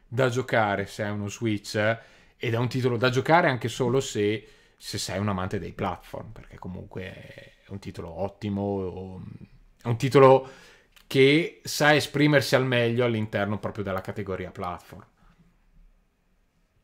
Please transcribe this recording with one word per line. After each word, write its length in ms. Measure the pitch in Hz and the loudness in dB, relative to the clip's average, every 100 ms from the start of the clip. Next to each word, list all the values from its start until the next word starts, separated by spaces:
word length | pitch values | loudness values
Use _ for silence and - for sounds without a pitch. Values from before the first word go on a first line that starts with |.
| - | -8
da 220 | 117 127 | 0 0
giocare 560 | 123 123 120 104 98 98 | 0 0 2 2 0 -4
se 180 | - | -6
hai 80 | 104 | -6
uno 160 | 104 101 | -4 -6
Switch, 680 | - 117 101 - 107 107 117 - - _ - | -4 -2 -2 -4 0 0 0 -6 -20 _ -8
ed 160 | 123 | -4
è 40 | 113 | -2
un 100 | 123 | -2
titolo 300 | 131 123 120 | 0 0 2
da 120 | 127 | 2
giocare 380 | 127 131 170 170 | 0 4 4 4
anche 220 | 127 117 | 0 -4
solo 300 | - 123 135 | -2 0 0
se, 440 | - 107 104 110 - - _ _ | -2 -2 0 -2 -8 -20 _ _
se 200 | - 104 | -10 -8
sei 220 | - 92 | -6 -2
un 100 | 107 | -2
amante 280 | 92 95 101 | -2 -4 -6
dei 140 | 85 | -8
platform, 600 | - 95 85 - - - | -4 -4 -6 -12 -14 -14
perché 280 | - - - | -16 -18 -16
comunque 440 | 180 180 90 107 | -12 -12 -12 -12
è 680 | 92 - - - - _ - | -12 -14 -18 -20 -20 _ -16
un 100 | 95 | -14
titolo 420 | 98 92 85 80 | -12 -12 -12 -6
ottimo, 400 | 98 - 107 98 | -6 -6 -6 -2
o-, 600 | 101 98 92 92 95 92 - - - - - _ | -2 -2 -6 -8 -12 -14 -16 -18 -20 -20 -20 _
è 60 | 117 | -4
un 100 | 117 | -2
titolo 500 | 135 139 135 131 - - - - _ _ - | 4 8 10 8 4 -18 -20 -20 _ _ -2
che 540 | 135 135 151 160 - | 4 6 6 0 -8
sa 320 | - - 147 147 | -8 2 4 4
esprimersi 600 | - 143 147 143 139 131 | 2 2 4 4 4 2
al 100 | 131 | 2
meglio 400 | 123 117 117 123 | 2 2 2 2
all'interno 520 | 110 107 104 101 104 | 0 -2 -2 -2 -2
proprio 260 | 98 98 | -6 -6
della 180 | 98 95 | -4 -4
categoria 500 | - 107 95 90 90 | -6 -8 -6 -6 -8
platform. 540 | - 90 87 - 90 - _ _ _ _ _ _ _ - _ _ _ _ _ _ _ _ _ | -8 -8 -8 -14 -20 -20 _ _ _ _ _ _ _ -20 _ _ _ _ _ _ _ _ _